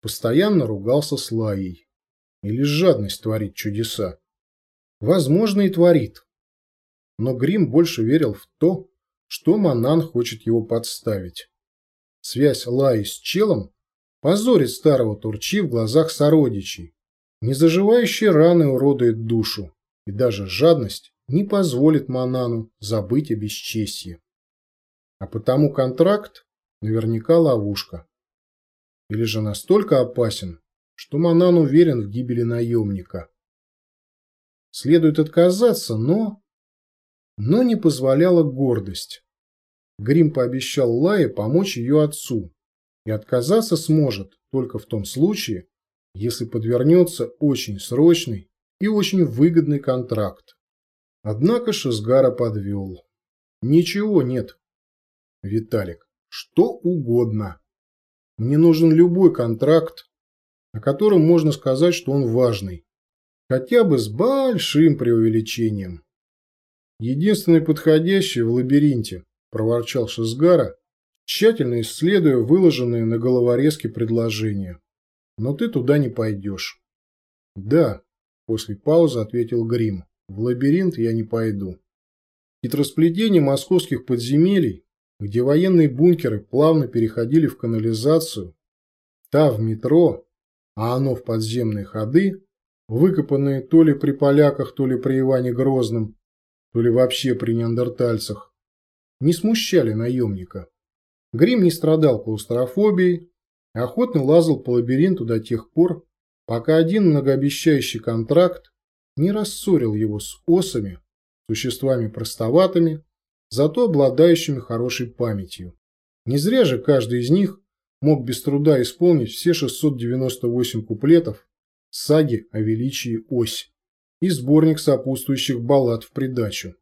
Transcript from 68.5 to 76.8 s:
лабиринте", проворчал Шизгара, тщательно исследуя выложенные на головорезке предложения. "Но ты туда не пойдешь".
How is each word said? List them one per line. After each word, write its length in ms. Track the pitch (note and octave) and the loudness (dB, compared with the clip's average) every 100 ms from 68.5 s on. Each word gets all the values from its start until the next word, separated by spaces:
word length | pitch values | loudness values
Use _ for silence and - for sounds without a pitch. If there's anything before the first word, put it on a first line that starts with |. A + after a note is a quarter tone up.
лабиринте", 720 | A#2+ B2+ C#3+ D3 B2 G#2+ F2+ _ _ _ | 0 2 2 4 0 -4 -10 _ _ _
проворчал 560 | G#2+ A2 A#2+ A#2 C3 A2 | -4 -2 -2 -2 -4 -4
Шизгара, 680 | - A2+ A#2+ E3 E3+ G#2+ - _ _ _ _ - | -4 -6 0 4 4 2 -8 _ _ _ _ -10
тщательно 540 | - G#3+ A3+ B2+ A#2+ | 2 2 2 -2 -2
исследуя 560 | A2+ - E3 G3+ D#3+ B2+ | -6 -2 0 2 4 2
выложенные 640 | A2+ F3 F3+ B2 B2 A#2+ | 4 4 4 2 -2 -2
на 140 | A2+ A2+ | -2 -2
головорезке 720 | B2 B2+ A#2+ A#2+ D3 D3 - | 0 2 2 2 0 -2 -8
предложения. 920 | - A2+ A2+ A2+ G#2+ A2 G2+ F#2+ F2 _ _ _ _ _ - | -6 -4 -2 -2 -4 -4 -6 -8 -14 _ _ _ _ _ -8
"Но 160 | A2 | -8
ты 140 | C#3+ A#3 | -4 -4
туда 300 | F#3 B2 D3 | -2 0 2
не 100 | C3 | 0
пойдешь". 760 | - A2 G2+ G2 F#2+ - - | -2 -4 -4 -8 -8 -12 -14